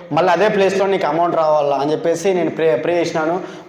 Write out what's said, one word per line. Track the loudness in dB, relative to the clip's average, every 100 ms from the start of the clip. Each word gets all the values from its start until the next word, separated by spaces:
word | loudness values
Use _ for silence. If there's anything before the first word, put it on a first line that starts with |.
| -6
మళ్ళీ | 0 2
అదే | 2 2
ప్లేస్లో | 2 2 2 0
నీకు | 0 0
అమౌంట్ | 0 0 0
రావాలా | 2 2 2 0
అని | 0
చెప్పేసి | 0 -2 0 0
నేను | 0 -2
ప్రే, | 0 0 0
ప్రే | 0 0
చేసినాను. | -2 -2 -2 -4 -6 -12